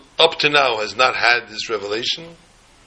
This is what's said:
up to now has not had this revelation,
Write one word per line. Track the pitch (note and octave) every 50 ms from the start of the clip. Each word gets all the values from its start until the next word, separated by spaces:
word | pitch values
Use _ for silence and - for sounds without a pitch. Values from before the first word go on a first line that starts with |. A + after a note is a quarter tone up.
| - _ _
up | - D#3+ E3 - -
to | - D3
now | D3 C#3+ C3+ B2+ A2+
has | G#2+ G#2+ G#2 G2+
not | B2 B2+ B2+ A2
had | - A2 A#2 A#2+ A#2+ A2+ G#2
this | G#2+ G#2+ - -
revelation, | A2+ G2+ G2+ G#2 G#2 A2+ B2 - - E3 E3 E3+ E3+ - _ _ _ _ _ _ _ _ _